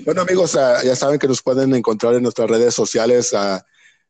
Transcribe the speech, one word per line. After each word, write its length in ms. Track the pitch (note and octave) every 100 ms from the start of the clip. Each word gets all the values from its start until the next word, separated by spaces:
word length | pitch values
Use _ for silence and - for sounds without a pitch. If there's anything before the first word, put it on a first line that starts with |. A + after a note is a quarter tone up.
Bueno, 160 | D3 F3
amigos, 340 | F3+ F#3 E3+
ah, 300 | D#3 C3 A#2+
ya 100 | B2+
saben 240 | B2+ C#3 D3
que 80 | C3+
nos 160 | B2
pueden 320 | - B2+ C3+
encontrar 400 | B2+ A2+ G#2+ A#2
en 80 | B2
nuestras 260 | A#2+ - A2
redes 260 | A2+ A#2+
sociales, 580 | - G#2+ A#2 A#2 B2 A2+
ah, 300 | G#2 G2+ F#2+ - _ _ _